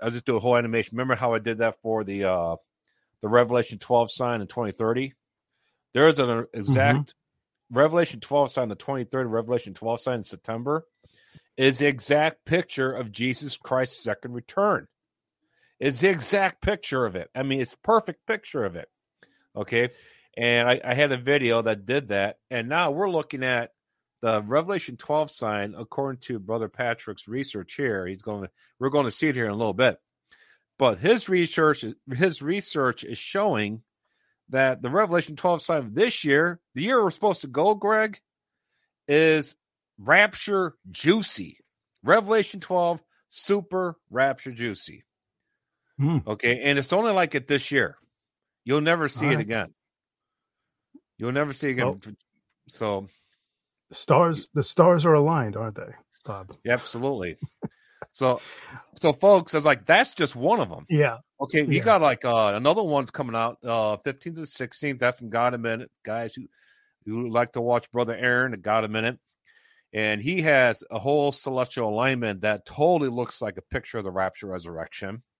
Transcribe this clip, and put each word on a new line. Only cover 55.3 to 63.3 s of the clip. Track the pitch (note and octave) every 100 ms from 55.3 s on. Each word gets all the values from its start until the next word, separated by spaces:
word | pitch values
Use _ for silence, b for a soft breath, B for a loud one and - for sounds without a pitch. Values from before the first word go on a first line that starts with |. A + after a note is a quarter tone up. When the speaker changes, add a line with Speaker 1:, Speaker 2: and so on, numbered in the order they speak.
| E3 A2+ G#2
Speaker 2:
aren't | A2 G#2
they, | - - _ _
Bob? | - G2+ F#2+ -
Speaker 1:
Yeah, | A#2
absolutely. | A#2+ - A#2+ C3 B2+ F2+ - - _ - B B B -
So, | - C3 B2 B B B B B -
so | E3+
folks, | D3 G3 G3 E3
I | D#3
was |
like, | D3+ C3 G2+
"That's | F3 A#3+
just | - D3+ B2
one | C#3+ A3+
of | A2+
'em." | D#2+ D2+
Speaker 2:
Yeah. | D#3 C#3+ A#2 _ _
Speaker 1:
Okay, | C#3+ D#3
you | D3 D3
Speaker 2:
Yeah. |
Speaker 1:
got, | A3+ G3+
like, | D3+ A#2+
uh, | B2+ A#2 G#2+
another | G2+ C3 F#3+
one's | F#3+ C#3+ C3
coming | - C3